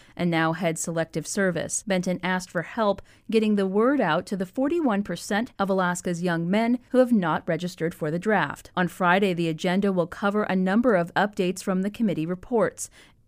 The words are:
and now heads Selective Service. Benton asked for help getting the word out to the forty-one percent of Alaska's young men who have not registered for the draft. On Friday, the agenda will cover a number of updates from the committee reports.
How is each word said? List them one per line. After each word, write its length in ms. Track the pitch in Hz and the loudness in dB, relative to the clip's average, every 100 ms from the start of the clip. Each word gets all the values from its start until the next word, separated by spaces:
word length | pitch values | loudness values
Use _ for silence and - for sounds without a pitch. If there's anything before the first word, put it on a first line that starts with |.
| - - | -16 -4
and 140 | 175 | 0
now 240 | 165 160 | 2 0
heads 280 | 165 175 160 | 0 -2 -2
Selective 440 | - 165 160 160 151 | -4 -4 -4 -6 -4
Service. 580 | - 190 170 - - - | 0 0 0 -4 -6 -2
Benton 320 | 185 185 180 | -2 0 -2
asked 300 | 180 185 180 | -2 -4 -4
for 100 | 175 | -6
help 400 | 160 - 214 196 - - - | -4 -2 0 0 -8 -18 -2
getting 240 | 220 214 208 | 2 4 2
the 100 | 190 | 2
word 340 | 196 240 285 | 2 4 4
out 280 | 185 160 185 | 2 0 -2
to 100 | 190 | -6
the 80 | 185 | -4
forty-one 560 | - 277 339 285 202 | -2 -2 0 0 0
percent 500 | 202 170 - 202 240 - | -2 -6 -2 -2 -2 -2
of 100 | 196 | 0
Alaska's 540 | 190 180 175 185 170 | 2 0 -2 -4 -2
young 260 | 180 165 170 | -2 -2 0
men 300 | 208 233 247 - | 0 2 -2 2
who 100 | 254 | 2
have 120 | 247 | 4
not 300 | 226 170 170 - | 4 2 0 -2
registered 480 | 160 175 - 160 - | -2 -4 -4 -6 -4
for 160 | 156 | -4
the 80 | 170 | -2
draft. 500 | 214 202 143 - - - | 0 2 0 -4 -8 -2
On 100 | 175 | -2
Friday, 460 | - 180 185 202 | 0 2 4 2
the 160 | 170 170 | 0 -2
agenda 420 | 156 180 185 202 | -2 0 0 2
will 140 | 185 165 | 0 -2
cover 380 | - 202 208 | -2 -2 0
a 120 | 202 190 | 0 0
number 380 | 185 208 254 | 2 2 4
of 180 | 190 170 - | 2 2 0
updates 480 | 202 - 180 185 | 0 0 -2 -2
from 180 | - 185 | -2 -2
the 80 | 196 | -2
committee 380 | 208 220 151 160 | -2 -2 0 -4
reports. 640 | 180 - 233 180 - - - - _ | -6 -2 0 0 -2 -12 -16 -20 _